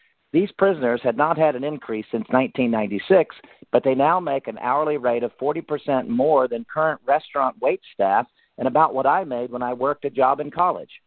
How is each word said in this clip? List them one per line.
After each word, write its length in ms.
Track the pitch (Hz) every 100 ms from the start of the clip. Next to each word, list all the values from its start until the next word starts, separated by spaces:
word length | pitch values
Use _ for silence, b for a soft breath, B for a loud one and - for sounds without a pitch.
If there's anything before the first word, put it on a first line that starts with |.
| _ _ _
These 180 | 156 202 -
prisoners 420 | 196 160 123 120
had 140 | 127 117
not 220 | 151 156
had 180 | 156 127
an 80 |
increase 400 | 143 147 - 110 -
since 160 | 117 -
nineteen 400 | 131 127 - 123
ninety-six, 640 | 113 104 98 - 190 151 - B B -
but 120 | 156
they 120 | 135
now 260 | 131 147 180
make 280 | 165 139 123
an 100 | 110
hourly 400 | 123 143 156 147
rate 240 | 123 120
of 100 | 117 -
forty 240 | 139 156
percent 480 | 156 151 - 131 -
more 380 | 117 147 139 127
than 180 | 117 117
current 340 | 156 156 147 123
restaurant 500 | 147 - 143 131 110
wait 180 | 127 185 -
staff 320 | - 95 104 120 _ _ -
and 100 | 127
about 240 | 147 160
what 140 | 131 131
I 180 | 175
made 260 | 170 120 123
when 120 | 123
I 100 | 123
worked 320 | 123 135 147
a 60 | 139
job 300 | 120 131 139
in 100 | 147
college. 400 | 170 180 98 73 -